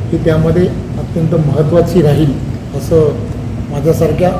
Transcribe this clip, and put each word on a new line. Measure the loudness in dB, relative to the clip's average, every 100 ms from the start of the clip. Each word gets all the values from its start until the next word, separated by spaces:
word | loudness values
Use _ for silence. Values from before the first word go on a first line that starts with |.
| -4
ही | -2 0
त्यामध्ये | 2 2 2 0 -2 -6 -6
अत्यंत | -4 -2 0 0
महत्त्वाची | 0 0 2 2 2 2
राहील, | 4 4 2 0 -6 -8 -8 -8
असं | 0 2 2 0 -6 -6 -6 -6 -6
माझ्यासारख्या | -2 0 2 0 2 0